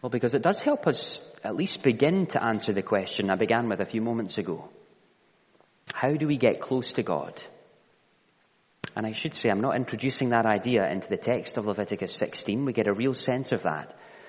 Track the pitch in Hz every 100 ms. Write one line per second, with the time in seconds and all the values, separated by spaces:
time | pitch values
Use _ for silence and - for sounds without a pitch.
0 | 127 120 120 135 165 202 - 294 - -
1 | - - - - - 101 98 - 135 113
2 | 139 190 175 - 117 110 - 101 95 104
3 | 95 - 101 92 110 113 120 95 95 113
4 | 113 117 101 - 92 80 - - - _
5 | _ _ _ _ _ _ _ _ - -
6 | 131 151 151 143 120 - - 131 123 -
7 | 95 82 76 - - - - _ _ _
8 | _ _ _ _ _ _ _ _ - -
9 | 110 110 160 - 117 98 127 120 - 107
10 | 135 127 127 120 113 104 123 120 95 90
11 | - 98 - 123 85 - 107 101 101 101
12 | 92 - 104 - - 104 139 113 104 101
13 | 127 127 - 127 135 117 90 76 71 -
14 | - -